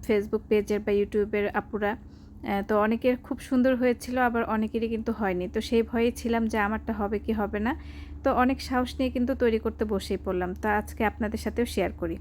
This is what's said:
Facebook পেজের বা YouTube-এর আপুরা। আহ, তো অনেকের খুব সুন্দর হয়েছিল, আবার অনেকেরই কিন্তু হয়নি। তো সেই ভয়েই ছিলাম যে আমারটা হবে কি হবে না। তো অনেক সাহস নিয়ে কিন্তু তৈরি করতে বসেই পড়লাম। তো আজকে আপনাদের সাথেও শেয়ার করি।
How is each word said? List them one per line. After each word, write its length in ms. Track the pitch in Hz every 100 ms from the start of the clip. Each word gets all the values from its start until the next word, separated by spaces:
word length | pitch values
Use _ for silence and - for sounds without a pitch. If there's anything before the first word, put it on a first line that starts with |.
| -
Facebook 380 | 214 214 214 214
পেজের 300 | 214 202 208 208
বা 60 | 202
YouTube-এর 460 | 202 214 208 214 202 214
আপুরা। 300 | - 208 202
আহ, 680 | - - - - - - 202 196
তো 60 | 214 214
অনেকের 300 | 226 254 247 -
খুব 120 | 262
সুন্দর 340 | - 254 254 254
হয়েছিল, 400 | 254 240 - 247
আবার 240 | 247 233 233 214
অনেকেরই 340 | 214 233 226 226
কিন্তু 160 | 226 214
হয়নি। 260 | 202 180 180
তো 120 | 220
সেই 200 | 220 233 226
ভয়েই 220 | 240 233 240
ছিলাম 240 | 233 233 226
যে 60 | 220 202
আমারটা 260 | 220 -
হবে 240 | 214 202 208 -
কি 60 |
হবে 260 | 220 202 202
না। 120 | 214 320 - - - -
তো 60 | 269 240
অনেক 140 | 247 269 -
সাহস 220 | 254 247 -
নিয়ে 140 | 262 247
কিন্তু 160 | 247 262
তৈরি 160 | 240 220 233
করতে 180 | - 214
বসেই 340 | 196 - 185 -
পড়লাম। 260 | 185 180 185
তো 60 | 214 208
আজকে 220 | 214 - 208
আপনাদের 280 | - 214 220 220
সাথেও 200 | - 240
শেয়ার 260 | - 180 -
করি। 140 | 170 165